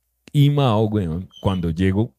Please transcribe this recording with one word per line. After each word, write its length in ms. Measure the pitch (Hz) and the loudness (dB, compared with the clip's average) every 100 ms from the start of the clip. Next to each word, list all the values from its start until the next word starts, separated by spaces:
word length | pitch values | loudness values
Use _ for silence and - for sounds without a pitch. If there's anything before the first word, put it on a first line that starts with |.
| _ _ - | _ _ -4
y 180 | 147 143 | 2 2
Mao, 340 | 143 139 113 | 2 2 2
weón, 440 | 110 107 85 85 95 - | 0 -2 -2 -6 -8 -6
cuando 300 | 104 92 82 | -4 -2 -4
llego, 440 | 80 95 95 120 | 0 0 0 -4